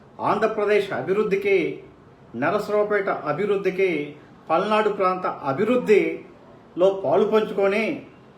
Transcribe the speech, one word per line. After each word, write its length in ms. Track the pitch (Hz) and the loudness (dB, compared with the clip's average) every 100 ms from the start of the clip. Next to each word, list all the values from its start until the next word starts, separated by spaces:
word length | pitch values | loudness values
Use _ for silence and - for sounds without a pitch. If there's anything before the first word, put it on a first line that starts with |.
| - - | -20 -6
ఆంధ్రప్రదేశ్ 720 | 123 202 214 214 208 208 - | -2 0 0 0 2 2 0
అభివృద్ధికి, 640 | 135 170 196 214 196 202 190 147 - - - - - - 117 | -4 -2 0 0 0 2 0 0 -6 -14 -20 -20 -20 -14 -6
నరసరావుపేట 720 | 147 202 208 208 208 208 196 | -2 -2 0 0 0 0 -2
అభివృద్ధికి, 840 | - 151 147 208 196 185 180 190 156 147 - - - - | -4 -4 -2 -2 0 -2 0 0 0 -6 -12 -20 -14 -2
పల్నాడు 380 | 160 208 214 208 | 0 2 2 2
ప్రాంత 380 | 190 185 185 185 | 0 0 0 -4
అభివృద్ధిలో 1600 | - 139 135 220 247 180 196 165 165 - - - - - 165 190 190 | -4 -4 -2 2 2 4 4 2 -4 -12 -20 -20 -20 -10 2 2 2
పాలు 200 | 135 170 | 0 2
పంచుకొని 600 | 208 214 214 185 196 202 214 151 - - - | 4 2 0 0 0 0 -2 -6 -10 -20 -20